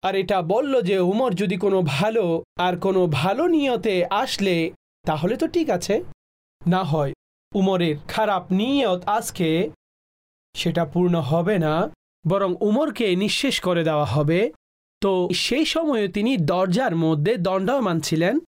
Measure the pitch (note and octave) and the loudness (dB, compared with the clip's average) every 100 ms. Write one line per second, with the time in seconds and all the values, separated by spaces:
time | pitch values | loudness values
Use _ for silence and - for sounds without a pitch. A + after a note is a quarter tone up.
0 | F#3+ G3 F#3 G3 E3 G#3 C#4+ C4 F3+ G3 | -2 -2 0 -2 0 0 2 0 0 0
1 | F3 G#3 B3+ F3 G3 F#3+ G#3 F#3+ E3 C#3 | 2 0 0 0 -2 0 0 2 0 0
2 | G#3 A3 F3+ E3 - - F3+ F3 F#3+ F#3+ | 0 0 0 -2 -4 -4 -2 0 0 2
3 | F3+ D3 E3 G#3+ F4 E4 C#4 G3 G#3+ F#3 | 2 2 0 2 2 2 2 0 0 0
4 | F3 G3+ C4+ - G3 F3 E3 - _ _ | 0 0 -2 -2 0 2 0 -4 _ _
5 | - D#3 F3 A3 E4 F4+ D#4 F3+ - G#3 | -4 -2 0 0 0 0 0 -2 0 -2
6 | F4+ - _ _ _ _ - F#3 F3+ D#3 | -2 -14 _ _ _ _ 0 0 0 0
7 | C#3+ C3+ _ _ _ G#3 F#3+ F#3+ E3+ D3 | -2 -4 _ _ _ 0 2 2 0 -2
8 | - - G#3+ F#3+ F3+ F#3 A#3 C#4 A#3 F3+ | -6 -2 0 0 0 -2 0 0 0 0
9 | F3+ G#3 A3 - E3 D#3+ A3 - _ _ | 0 -2 -2 -4 0 0 -2 -6 _ _
10 | _ _ _ _ _ - F3+ D#3+ E3 E3 | _ _ _ _ _ -6 -2 -2 -2 0
11 | F3+ E3+ B2 D#3+ F3 G#3 D#3 D#3 G3 - | 2 0 0 0 0 0 0 0 -2 -8
12 | _ _ D#3+ G3 G3 F3+ G#3 A3 D#4 - | _ _ -2 0 0 0 0 2 0 0
13 | A3 F3+ F#3 - C#4 - G3 F3 D#3+ D3+ | 0 0 0 0 -2 -2 0 0 0 0
14 | D3 B2+ D3 E3 A#3 - _ _ _ _ | 0 0 2 2 0 -6 _ _ _ _
15 | G3 F#3 F3+ F3+ - B3+ D#4 D#4 D#4+ B3 | 0 0 0 -2 -2 0 0 0 0 0
16 | G3+ G#3 G#3+ C4 D3 E3+ F#3+ F3+ C4 E3 | -2 0 0 0 0 0 2 0 0 0
17 | D#3+ D#3 D#3 A3+ F3 F#3+ F#3+ C#4 G#3+ E3 | 0 2 0 0 0 0 0 0 0 -2
18 | - D#3+ F3 C4+ - | -2 0 2 0 -4